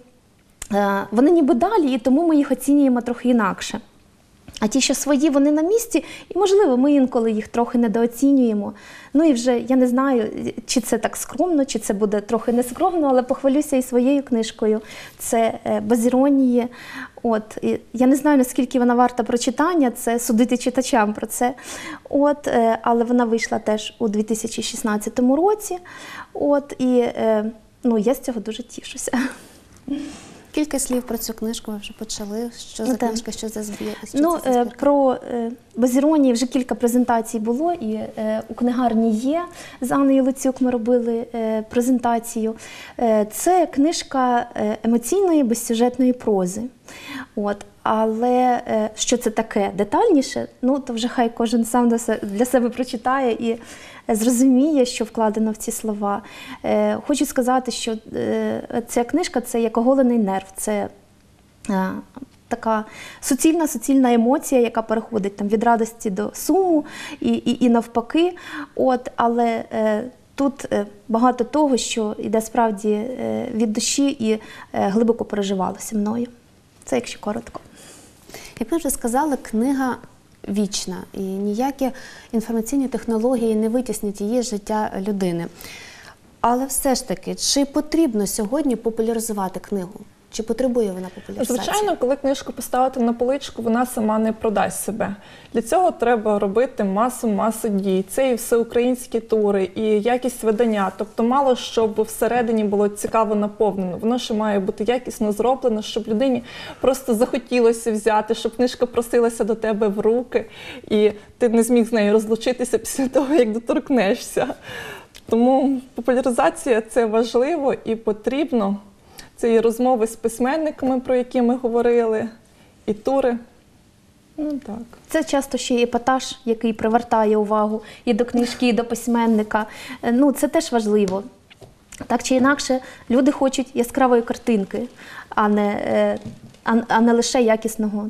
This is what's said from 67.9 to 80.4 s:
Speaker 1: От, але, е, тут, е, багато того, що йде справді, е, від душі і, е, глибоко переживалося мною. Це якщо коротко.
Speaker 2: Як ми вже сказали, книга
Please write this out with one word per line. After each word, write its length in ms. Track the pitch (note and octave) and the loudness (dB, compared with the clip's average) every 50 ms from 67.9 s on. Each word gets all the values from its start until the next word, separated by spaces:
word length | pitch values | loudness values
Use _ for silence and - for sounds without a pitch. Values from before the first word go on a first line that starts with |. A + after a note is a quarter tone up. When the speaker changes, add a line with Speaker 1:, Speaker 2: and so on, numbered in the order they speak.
| - A#3 A3+ - - D#4+ E4+ F4+ F4+ - - - D#4 D4+ C#4+ - - | -4 -4 -4 -2 0 0 0 0 -2 -6 -14 -14 -12 -14 -14 -8 -4
Speaker 1:
От, 360 | - B3+ C4 B3+ B3 B3 - - | 0 2 2 2 0 -4 -6 -2
але, 480 | - A#3+ A#3 A#3 A#3+ A#3 A#3 A3+ A3+ - - | 0 0 0 2 2 0 0 0 -4 -6 -6
е, 320 | - A3 G#3+ A3 G#3+ G#3 B3+ B3+ - _ _ _ - | -4 -2 0 0 0 -2 -4 -8 -12 _ _ _ -4
тут, 380 | - C#4 C#4 C4+ - - - | -2 -2 -2 -2 -4 -6 -4
е, 140 | G#3+ G#3 G3+ G#3 - - _ - | -2 -2 -4 -4 -10 -14 _ -2
багато 360 | G#3+ A#3 B3 B3+ B3 B3 A3+ | 0 2 4 4 2 2 -2
того, 320 | A#3+ - D4+ D4+ C#4 B3+ | 0 2 2 2 2 2
що 380 | A3+ - - - A#3 G#3+ G#3+ G#3 - | 0 -2 -2 -4 -4 -4 -4 -6 -6
йде 220 | A#3 G#3+ G#3 A3 | -4 -2 -2 -2
справді, 480 | A3 - - B3 A3+ A3+ G#3 G3 - G#3+ | -2 -2 0 0 2 2 0 -2 -2 -2
е, 560 | G#3 G#3 A3 C4 B3+ - A3+ - - - - - - | 0 -2 -2 -6 -8 -6 -4 -4 -4 -4 -4 -4 -2
від 180 | G#3+ A#3+ G#3+ | -2 0 0
душі 360 | G#3+ A#3 - - - C#4 C#4 C#4 | 0 -2 -2 -2 0 0 0 0
і, 200 | - - A3 A3 | 0 -2 -2 -2
е, 60 | A3 A3 - - - - - - | -2 -2 -4 -12 -20 -20 -14 -6
глибоко 520 | - A3+ G#3 G3 F#3+ A3+ A#3 A3+ A#3 - G#3 | -2 -2 0 2 2 2 4 2 2 0 -2
переживалося 720 | - G#3 G3+ G3 G3 G3+ F#3 F3+ F#3+ F#3+ - - - A3+ | -6 -4 -4 -2 -2 -2 -2 -2 -4 -4 -8 -8 -6 -4
мною. 300 | G#3 G3+ G#3+ A3+ A#3+ A#3+ - - - _ _ _ _ _ _ _ - - | -2 -2 -2 -2 -4 -6 -8 -10 -18 _ _ _ _ _ _ _ -14 -6
Це 120 | - C4 | -4 -2
якщо 240 | A#3+ A#3 - - - | -2 -2 -4 -10 -10
коротко. 400 | - G#3 G#3 A#3 - - - - - - - - - - - - - - - _ - - - - - - - - | -8 -6 -6 -8 -8 -12 -16 -18 -18 -18 -20 -20 -20 -20 -20 -20 -20 -20 -20 _ -20 -20 -20 -18 -18 -14 -8 -8
Speaker 2:
Як 120 | A3+ - | -6 -4
ми 60 | E4 D#4+ | -2 -2
вже 120 | - C4+ | -2 -2
сказали, 460 | - - - A#3 A#3 C4+ D4+ D#4 B3+ | -4 -4 -4 -2 0 0 0 0 -2
книга 600 | - - - A3+ G#3+ A#3+ C#4 C#4 C4 C4 B3+ - - - - - - _ _ _ _ | -4 -6 -4 -2 -2 0 0 0 0 -2 -4 -4 -6 -12 -20 -20 -20 _ _ _ _